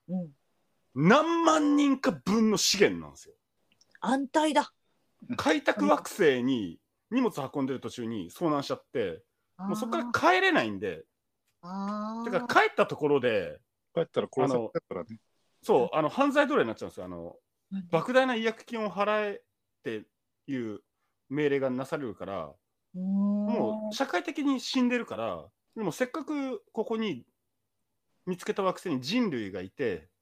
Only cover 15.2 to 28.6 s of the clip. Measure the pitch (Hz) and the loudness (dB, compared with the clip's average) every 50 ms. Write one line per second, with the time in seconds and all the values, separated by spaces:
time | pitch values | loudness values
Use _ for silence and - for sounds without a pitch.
15.2 | _ _ _ _ _ _ _ _ _ - 208 143 123 - - 151 156 147 - - | _ _ _ _ _ _ _ _ _ 2 4 4 4 4 2 0 0 0 2 2
16.2 | 277 294 254 302 285 254 294 240 139 113 107 - 117 92 - - 92 92 90 85 | 2 2 4 2 2 4 4 2 2 2 -2 -6 -8 -10 -10 -10 -10 -10 -10 -10
17.2 | 85 87 - - _ _ _ _ _ _ 190 196 180 175 - 160 160 - 247 254 | -10 -12 -14 -18 _ _ _ _ _ _ -10 -10 -6 0 0 0 0 4 4 4
18.2 | 262 262 247 220 226 226 220 - - - 240 226 214 208 165 196 202 208 214 214 | 4 4 0 0 -2 -2 -4 -4 -12 -8 -6 -4 -4 -4 -2 0 0 2 2 0
19.2 | 214 208 202 - _ _ _ _ _ _ _ _ _ 139 113 107 107 _ _ _ | 0 -2 -6 -8 _ _ _ _ _ _ _ _ _ -8 -8 -8 -8 _ _ _
20.2 | _ _ _ _ _ - 139 127 117 110 104 95 _ _ _ _ _ _ _ _ | _ _ _ _ _ -8 -6 -6 -4 -6 -8 -10 _ _ _ _ _ _ _ _
21.2 | _ _ 131 147 151 143 139 139 131 131 127 127 135 - 170 156 139 117 95 - | _ _ -2 0 2 2 2 2 0 0 -2 -4 -4 -4 -6 -6 -6 -8 -8 -8
22.2 | 90 92 98 92 80 73 - _ _ _ _ _ _ _ _ 180 185 190 196 196 | -8 -8 -6 -6 -8 -8 -12 _ _ _ _ _ _ _ _ -8 -6 -2 0 0
23.2 | 202 202 202 208 208 208 214 214 220 220 214 220 214 214 214 - 277 - - 349 | 0 0 0 0 0 -2 0 0 0 -2 -2 -4 -6 -8 -4 -4 -4 -2 -2 -4
24.2 | 339 - 302 - 285 285 277 247 - - - 262 247 247 247 240 226 - - - | -4 -4 -6 -2 -2 0 0 -2 -4 -2 0 2 2 2 2 0 -4 -6 -6 -6
25.2 | 117 110 90 82 73 - _ _ _ _ _ 226 220 175 - - 254 247 - 320 | -4 -4 -4 -6 -10 -16 _ _ _ _ _ -4 -4 -4 0 0 -2 -2 -2 -8
26.2 | 277 262 311 285 269 262 254 247 _ _ _ - 220 - 233 220 226 208 160 120 | -6 -4 -4 -4 -4 -4 -6 -8 _ _ _ -6 -4 -2 -2 -2 -2 -4 -4 -6
27.2 | - _ _ _ _ _ _ _ _ _ _ _ _ _ _ _ _ _ _ _ | -10 _ _ _ _ _ _ _ _ _ _ _ _ _ _ _ _ _ _ _
28.2 | _ 185 185 175 - - 208 - | _ -8 -8 -6 -4 -6 -2 0